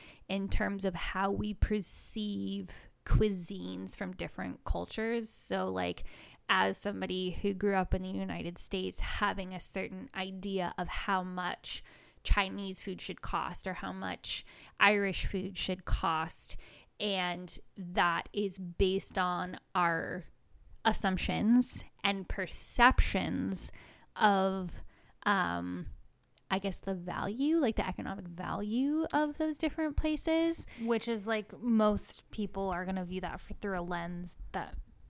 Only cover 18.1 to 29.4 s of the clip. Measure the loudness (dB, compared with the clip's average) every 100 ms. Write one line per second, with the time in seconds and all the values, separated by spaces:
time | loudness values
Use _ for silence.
18.1 | 2 -2 -2 -2 -2 -6 2 4 4 0
19.1 | 0 0 0 -4 -8 _ 2 2 2 -2
20.1 | -6 -8 -18 _ -20 -20 -2 2 4 4
21.1 | 2 0 2 6 6 6 0 -6 -4 -2
22.1 | 0 -2 -2 -2 -2 -2 6 8 8 6
23.1 | 4 0 0 0 -2 -6 -10 -18 -20 -16
24.1 | 2 4 6 4 0 -4 -8 -12 -14 -20
25.1 | -4 0 2 2 0 -4 -6 -8 -10 -16
26.1 | _ _ _ -2 -2 -2 -4 -4 -4 -4
27.1 | -4 -4 0 2 4 4 2 -2 -2 -6
28.1 | -6 -8 -8 -6 -4 -2 0 2 2 2
29.1 | 2 0 0